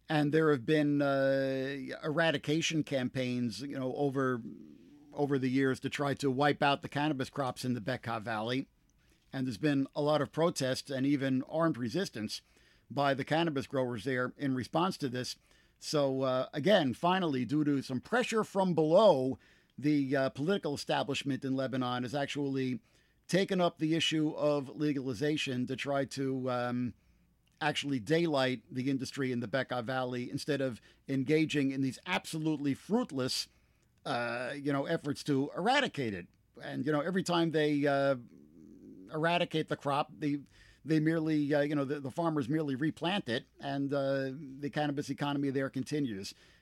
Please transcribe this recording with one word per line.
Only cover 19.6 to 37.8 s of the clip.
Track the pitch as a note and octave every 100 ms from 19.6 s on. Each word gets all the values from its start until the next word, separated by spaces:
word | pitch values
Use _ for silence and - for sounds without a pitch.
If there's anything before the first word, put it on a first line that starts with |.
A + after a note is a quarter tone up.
| _ -
the, | C#3+ D3 C3+ C#3
uh, | C3+
political | C3 D3+ G3+ D#3
establishment | C#3+ - C#3+ B2 C3+ C#3 C3
in | C3
Lebanon | C3 C3 C3 B2 B2
has | B2
actually | C#3+ C#3 D3 C#3+ C3+ C3 B2 _ _ _ _ -
taken | F3 G3 F#3
up | F3 -
the | D#3
issue | D#3+ D3 D#3+ D3+ -
of | D3 D3 C3
legalization | - D3+ C#3+ C3 G#2 D3+ D#3 C#3+ B2 B2
to | B2+
try | C3+ C#3 C3+
to, | C3+ C3+ C3 B2+
um, | B2 B2 B2 B2 - _ _ _ _ _ -
actually | D3+ D3+ C#3+ C3+
daylight | G2+ D#3+ E3+ C#3+ C3 B2 -
the | C3 C#3
industry | C3+ C3 - C3
in | A#2+
the | A#2
Bekaa | C3+ B2 B2
Valley | A#2 C3 B2+ B2 B2
instead | C#3 - C#3
of | C3 A2 - _ -
engaging | C#3 C3+ D#3 D#3+ D3 C3+
in | C3+
these | C3+ A2+ -
absolutely | F#3+ - D#3+ D#3 D3+ C#3+
fruitless, | B2+ - A3+ B3 C3 B2+ - - _ _ _ _ _ E3
uh, | B2 A#2+ A#2+ B2+
you | C#3+ C#3
know, | C#3 C#3+
efforts | E3 D3 C3
to | - C3+ C#3+ C#3+
eradicate | G3 C#4 A#3+ - A#2+
it. | F#2+ F2 _ _ -
And, | C#3 C#3 C3+
you |
know, | D3+
every | D#3 F#3
time | E3+ F3 E3
they, | D#3 D3+ C#3+